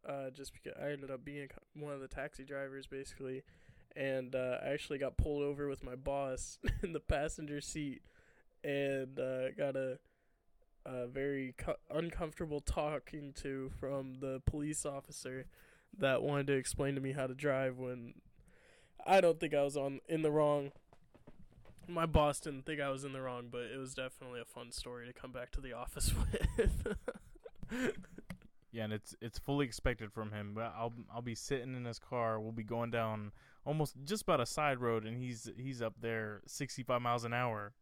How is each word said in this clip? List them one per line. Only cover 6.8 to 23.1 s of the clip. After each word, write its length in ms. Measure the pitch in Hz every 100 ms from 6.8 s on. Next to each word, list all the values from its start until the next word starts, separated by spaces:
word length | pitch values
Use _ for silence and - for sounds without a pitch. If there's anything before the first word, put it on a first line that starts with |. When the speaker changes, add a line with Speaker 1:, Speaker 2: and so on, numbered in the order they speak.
Speaker 1:
in 120 | 185
the 60 | 160
passenger 600 | - 151 156 - 151 147
seat 400 | - 160 143 123 - - - - - _
and, 560 | 147 139 139 135 131 135
uh, 300 | 131 127 131
got 260 | 131 139 135
a, 220 | 131 127 _ _ _ _ _ - _ _ -
a 200 | 127 123
very 480 | 135 139 139 131 -
co-, 180 | - - -
uncomfortable 720 | 151 170 - 165 - 165 147
talking 720 | - - 151 147 - 156 143 135
to 300 | 143 135 131 -
from 420 | 135 139 135 131
the 200 | 135 131 -
police 400 | 151 151 151 147
officer 580 | 139 - - 131 131 - - - - _ -
that 240 | 135 127
wanted 240 | 143 143 139
to 80 |
explain 400 | 139 - - 139
to 80 | 139
me 100 | 135
how 140 | 139 131
to 80 |
drive 420 | 131 147 131 131 127
when 380 | 127 123 117 - - - - - - - - - -
I 140 | 190
don't 180 | 175 160
think 140 | 160
I 120 | 147
was 120 | 143 143
on, 240 | 139 139 -
in 140 | 160
the 80 | 156
wrong. 420 | 151 147 147 139 - _ - - - - - - - - - -
My 180 | 175 165
boss 320 | 156 147 143
didn't 280 | 160 135 135
think 140 | 151
I 100 | 139
was 120 | 135
in 100 | 139